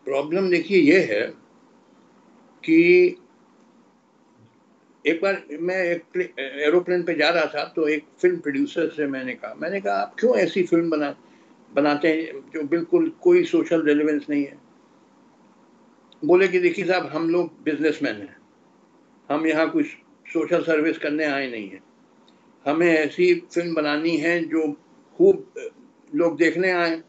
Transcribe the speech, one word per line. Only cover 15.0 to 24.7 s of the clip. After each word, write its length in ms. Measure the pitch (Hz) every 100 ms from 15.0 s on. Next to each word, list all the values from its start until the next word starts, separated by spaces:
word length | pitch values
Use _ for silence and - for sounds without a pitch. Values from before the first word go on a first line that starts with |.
| _ _ _ _ _ _ _ _ _ _ _ _ 147
बोले 220 | 180 190
कि, 120 | 180
"देखिए 260 | 180 170 175
साहब, 200 | 185 156
हम 240 | 151 165
लोग 340 | 175 170 -
businessmen 520 | 151 147 156 147 139 107
हैं, 220 | 101 - _ _ _ _ _ _ _ _ _
हम 180 | 151 160
यहाँ 240 | 156 160
कुछ 140 | 165 147 - _ _ -
social 360 | 170 156 170
service 340 | 160 160 160 -
करने 280 | 160 151 156
आए 260 | 139 135
नहीं 180 | 117 101
हैं, 140 | 95 _ _ _ _ _ _ _ _ 139
हमें 240 | 156 175
ऐसी 460 | 160 147 - 180 175
फिल्म 380 | - - 175
बनानी 440 | 160 151 147 165 160
है 260 | 160 170 156
जो 280 | 160 156